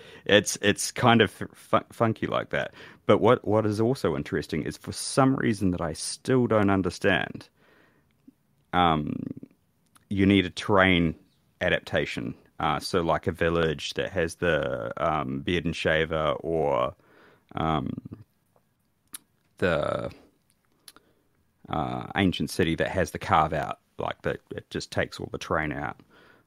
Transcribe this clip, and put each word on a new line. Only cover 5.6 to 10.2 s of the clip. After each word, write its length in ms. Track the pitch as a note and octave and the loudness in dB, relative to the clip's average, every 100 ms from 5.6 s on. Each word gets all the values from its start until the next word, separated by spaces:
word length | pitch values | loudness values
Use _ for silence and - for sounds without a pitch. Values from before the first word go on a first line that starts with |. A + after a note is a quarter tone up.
| G2+ | 0
that 80 | F2 | 0
I 120 | E2+ | -4
still 520 | D#2 - - - B2+ A#2+ | -6 -10 -10 0 2 4
don't 240 | G#2+ G2+ | 2 2
understand, 800 | G2 F2+ - G#2 F2 G1+ - - _ _ _ _ _ _ _ - _ _ _ _ | 2 0 -2 0 0 -2 -10 -16 _ _ _ _ _ _ _ -20 _ _ _ _
um, 420 | F2 F2 D#2 D2 - - - - _ _ _ _ _ _ | 2 4 2 -2 -6 -8 -12 -16 _ _ _ _ _ _
you 160 | G2 | 2